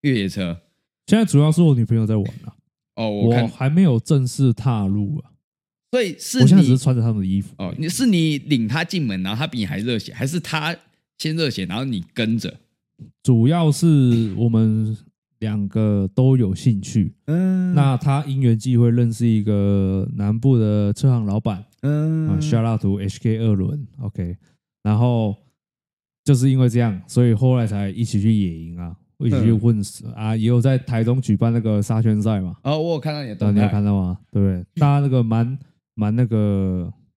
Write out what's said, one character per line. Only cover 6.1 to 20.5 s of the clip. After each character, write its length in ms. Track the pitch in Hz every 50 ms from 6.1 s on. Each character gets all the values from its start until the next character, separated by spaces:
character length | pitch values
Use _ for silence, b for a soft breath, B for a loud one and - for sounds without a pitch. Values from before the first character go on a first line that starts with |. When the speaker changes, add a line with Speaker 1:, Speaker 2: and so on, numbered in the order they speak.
| - -
Speaker 1:
是 200 | - - - 127
你 40 | 127
Speaker 2:
我 40 | 135
现 100 | 175 196
在 60 | 170
只 60 | 123
是 80 | 127 131
穿 180 | 127 151 127
着 60 | 120
他 100 | 110 117 113
们 80 | 104
的 40 | 95
衣 160 | 92 95 98
服。 120 | 98 - - -
Speaker 1:
哦， 160 | 101 87 - -
你， 100 | 147 160
是 180 | 180 - 269
你 320 | 247 202 175 160 156 151 139
领 280 | - 113 151 123 113 107
他 160 | 120 143 170
进 220 | 175 - 180 147
门， 160 | 117 98 92 92
然 100 | 95 107
后 40 | 113
他 80 | 151 170
比 120 | - 120
你 60 | 104
还 120 | 90 - 98
热 200 | 107 123 123 110
血， 160 | - - -
还 120 | - 127
是 140 | 135 156 175
他 360 | 151 - - 160 151 156 - - _ _ _ _ _ _ _ _
先 180 | - 156 156
热 140 | 165 160 139
血， 160 | 113 - 104
然 120 | 82 92 113
后 60 | 131
你 180 | 139 120 95 85 _ _
跟 240 | - 113 110 113 113
着？ 220 | - 92 - - _ _ _ _ _ _ _ _ - - _ _ _
Speaker 2:
主 240 | - 127 113 113 127
要 240 | 165 175 170 156
是 640 | 143 - - 170 156 143 131 123 117 117 113 107 92 101
我 100 | 117 117
们 480 | 113 110 110 110 107 110 110 110 110 104 - _ _ _ _ _ _ _
两 280 | 110 110 104 104 101 98
个 420 | - 110 107 107 104 101 98 95 _
都 240 | - 127 131 135 127
有 160 | 120 95 95
兴 280 | 87 - 127 113 98
趣。 320 | 101 - - 117 92 - - _ _
Speaker 1:
嗯。 480 | - 156 170 185 185 185 185 180 180 180
Speaker 2:
那 240 | 147 143 139 123 123
他 260 | - 139 139 143 151
因 160 | 143 135 135
缘 160 | 135 120 113 110
际 200 | 107 131 123 117
会 140 | 120 117
认 200 | 117 120 120 117
识 140 | 110 104 117
一 180 | 117 110 107 101
个 640 | 110 104 101 101 101 101 98 98 95 95 95 95 - -
南 240 | - 101 101 107 113
部 200 | 117 135